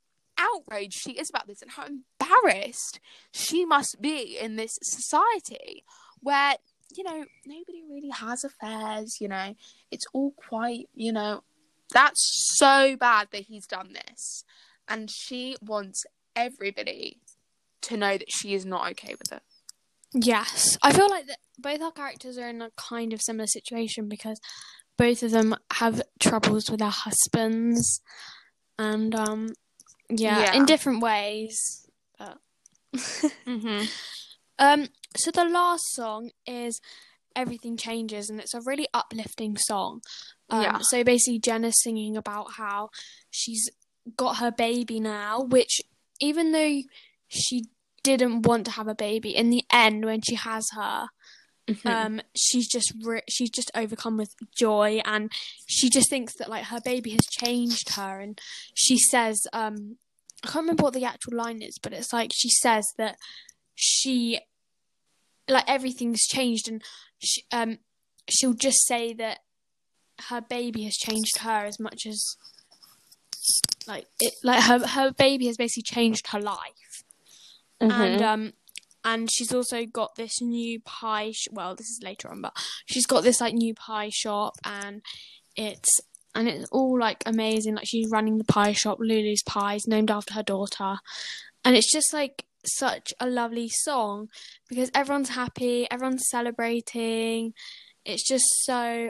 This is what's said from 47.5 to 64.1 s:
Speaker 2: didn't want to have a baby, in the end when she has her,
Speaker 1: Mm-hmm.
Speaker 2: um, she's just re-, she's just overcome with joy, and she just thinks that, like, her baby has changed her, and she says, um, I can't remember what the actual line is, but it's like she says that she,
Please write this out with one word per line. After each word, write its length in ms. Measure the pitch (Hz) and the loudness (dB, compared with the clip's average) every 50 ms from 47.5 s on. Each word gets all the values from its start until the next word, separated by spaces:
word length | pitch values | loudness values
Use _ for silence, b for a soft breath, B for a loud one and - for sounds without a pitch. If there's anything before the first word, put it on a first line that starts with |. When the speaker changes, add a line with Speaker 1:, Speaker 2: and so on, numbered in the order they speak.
| 254 240 226 - _ _ _ _ _ _ | -2 -4 -6 -6 _ _ _ _ _ _
Speaker 2:
didn't 420 | - 269 269 240 254 247 226 233 220 | 2 2 4 4 4 2 2 2 4
want 220 | 233 233 233 196 | 4 4 2 0
to 60 | 233 | -4
have 160 | 220 226 214 220 | -6 -6 -6 -6
a 80 | 214 | -4
baby, 400 | - 214 208 214 226 214 214 - | -4 -2 -2 -2 -2 -2 -2 0
in 140 | - 233 233 | 2 4 4
the 140 | 240 247 - - | 4 2 4 4
end 340 | - 240 226 220 214 214 220 | 6 6 8 6 4 2 0
when 160 | 220 220 220 | -2 -2 -2
she 140 | - - 240 | -2 -2 -4
has 300 | 220 - 226 226 220 220 - | -4 -4 -6 -6 -6 -6 -6
her, 380 | 220 220 202 202 214 - - 240 - b b b b b b b b _ _ - | -6 -6 -6 -4 -4 -4 -6 -8 -12 b b b b b b b b _ _ -6
Speaker 1:
Mm-hmm. 200 | 214 - - 240 | -6 -2 0 0
Speaker 2:
um, 320 | 233 226 220 214 220 220 - - _ | 0 0 0 -2 -4 -6 -8 -8 _
she's 320 | - - - - 247 226 - | 0 0 2 2 2 0 0
just 240 | - 240 - - - 226 220 | 0 0 0 -2 -4 -4 -6
re-, 180 | 226 226 226 - - | -6 -4 -6 -4 -4
she's 200 | - - 247 220 | -2 -2 -2 -2
just 200 | - 254 240 - - | -2 -4 -6 -4 -2
overcome 400 | 233 226 208 226 - - 226 220 | -4 -4 -4 -6 -6 -4 -2 -2
with 180 | 220 214 - - _ 226 - _ - | -2 -2 -4 -8 _ -20 -10 _ 2
joy, 440 | 240 220 214 208 208 208 214 220 - | 2 4 6 4 4 4 2 0 0
and 260 | 214 214 214 214 220 B B B B B B B - | 0 -2 -2 -2 -4 B B B B B B B -2
she 220 | - - 262 247 | 0 2 4 6
just 200 | 226 269 262 - | 6 6 4 4
thinks 240 | 285 262 233 226 - - | 2 -2 -4 -6 -8 -10
that, 120 | 226 - | -10 -8
like, 140 | 220 208 - | -8 -8 -8
her 160 | - 233 240 | -8 -10 -8
baby 320 | 233 254 247 254 233 226 | -4 -2 -2 -2 -2 0
has 140 | 214 226 - - | 2 2 2 2
changed 600 | - - 240 240 247 247 240 240 233 - - - - | -4 -4 -2 -2 0 0 0 0 -2 -2 -4 -4 -6
her, 260 | 202 196 190 190 196 | -6 -6 -6 -8 -10
and 180 | 202 208 208 B B B B B B B B | -12 -12 -14 B B B B B B B B
she 240 | - - - 262 233 | 0 4 4 6 6
says, 480 | - - - 247 226 220 214 - - - | 6 6 6 4 4 2 0 -2 -4 -4
um, 460 | - 226 220 214 214 208 208 208 240 - _ _ _ _ _ - - - - | -4 -4 -4 -4 -6 -8 -10 -12 -14 -18 _ _ _ _ _ -20 -18 -14 -10
I 40 | - | -6
can't 160 | - 320 320 | -4 -2 0
remember 200 | 330 330 320 294 | 2 2 2 2
what 100 | 277 240 | 2 0
the 100 | 262 247 | -2 -4
actual 320 | 240 - - - 240 233 | -4 -6 -8 -10 -8 -6
line 260 | 233 233 233 233 220 | -6 -6 -6 -8 -10
is, 160 | - - - - - | -12 -14 -14 -14 -12
but 80 | 220 | -12
it's 220 | - - 247 - 240 | -10 -10 -6 -4 -2
like 180 | 233 226 233 - | -2 -2 0 0
she 160 | - - 240 | 0 2 4
says 360 | - - - 247 226 214 208 - - - | 4 4 6 6 4 4 2 -2 -2 -2
that 200 | 220 208 - B B B B B B B B B _ _ _ | -4 -4 -4 B B B B B B B B B _ _ _
she, 640 | - - - - - - 269 | -2 0 2 2 2 2 2